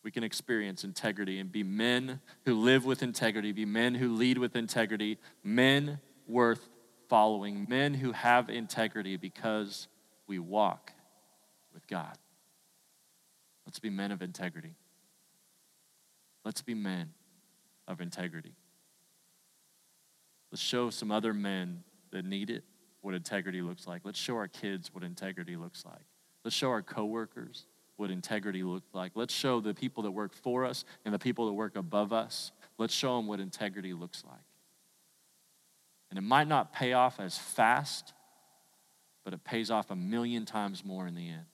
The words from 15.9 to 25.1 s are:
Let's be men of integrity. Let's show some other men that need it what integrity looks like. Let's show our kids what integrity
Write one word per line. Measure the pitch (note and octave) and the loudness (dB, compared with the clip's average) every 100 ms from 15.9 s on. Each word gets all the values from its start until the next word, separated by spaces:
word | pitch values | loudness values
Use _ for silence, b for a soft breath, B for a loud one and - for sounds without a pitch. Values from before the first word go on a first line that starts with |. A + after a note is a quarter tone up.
| _ _ _ _ _ | _ _ _ _ _
Let's | A2 - | -8 -8
be | - | -6
men | A2+ G2+ F#2 E2 - _ _ _ _ _ _ - | -4 -2 -2 -4 -12 _ _ _ _ _ _ -12
of | F2 | -8
integrity. | F2+ F2 F2+ D#2+ D#2+ - _ _ _ _ _ _ _ _ _ _ _ _ _ _ _ _ _ _ _ | -8 -6 -6 -8 -14 -20 _ _ _ _ _ _ _ _ _ _ _ _ _ _ _ _ _ _ _
Let's | - | -6
show | - B2 A#2+ | 0 2 0
some | G#2+ G#2+ | -2 0
other | G#2+ A2 | 2 2
men | G#2 G2+ F#2+ F2+ F2 - _ _ | 0 0 -2 -4 -8 -14 _ _
that | F#2+ F#2 | -8 -4
need | G2 G2+ | -4 -4
it | A2+ - _ _ _ | -8 -10 _ _ _
what | G2 | -6
integrity | F#2 E2 G2+ F#2 F2+ | -6 -2 -4 -2 -4
looks | F2 F2+ - | -6 -6 -10
like. | F2 | -10
Let's | G2 G2 | -8 -8
show | - A#2+ | -4 -4
our | G2 | -4
kids | - G#2 F#2+ E2+ | -6 -6 -6 -8
what | F#2 | -10
integrity | F2 | -10